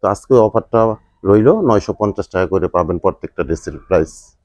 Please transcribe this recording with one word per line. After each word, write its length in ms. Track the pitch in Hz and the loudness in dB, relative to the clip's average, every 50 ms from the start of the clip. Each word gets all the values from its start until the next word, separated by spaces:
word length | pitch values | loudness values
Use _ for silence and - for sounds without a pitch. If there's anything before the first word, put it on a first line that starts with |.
তো 40 | - 98 101 | 0 -2 -2
আজকে 220 | - - _ 135 123 110 | -2 -2 _ 4 4 4
অফারটা 340 | 107 - 113 - _ - 113 113 113 107 - _ _ _ _ - 95 | 4 0 -2 -4 _ 0 0 0 0 -2 -6 _ _ _ _ 0 2
রইল, 200 | 101 107 110 131 180 220 196 135 | 2 4 4 4 2 2 2 2
নয়শো 240 | 110 104 - - 98 - | 0 0 0 -2 -6 -4
পঞ্চাশ 260 | 107 104 95 - 98 - - | -2 -4 -4 -6 -8 -6 -2
টাকা 120 | 92 92 87 90 | -4 -2 0 -2
করে 140 | 95 - 92 - | -2 -2 -2 -2
পাবেন 200 | 87 87 80 90 85 - | -2 -2 -2 -4 -2 -2
প্রত্যেকটা 380 | 95 87 _ - - _ - 87 - | -4 -4 _ -12 -16 _ -8 -6 -6
ড্রেসের 280 | 82 78 - - 76 73 - | -6 -8 -8 -12 -14 -16 -6
প্রাইস 260 | _ 95 85 80 80 - - - _ _ _ | _ 0 0 0 -2 -8 -20 -20 _ _ _